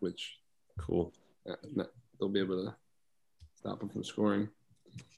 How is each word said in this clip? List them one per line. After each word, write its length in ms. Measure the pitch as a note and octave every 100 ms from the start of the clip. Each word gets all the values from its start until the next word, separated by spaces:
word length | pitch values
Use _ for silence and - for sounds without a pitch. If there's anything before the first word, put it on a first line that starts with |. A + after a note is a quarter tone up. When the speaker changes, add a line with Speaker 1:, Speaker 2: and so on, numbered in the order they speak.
Speaker 1:
which 360 | F2+ - - - _ _ _ -
Speaker 2:
Cool. 340 | D#2+ F2 E2+ - _ _ -
Speaker 1:
uh, 60 | - -
no, 120 | F#2+ - - - -
they'll 80 | G2
be 120 | G2+
able 240 | F#2 F#2 G#2
to 80 | - _ _ _ _ _ _ - _
stop 180 | G#2 G2
him 60 | G2+
from 160 | -
scoring. 440 | - - G#2 G2+ G#2 - _ - - - -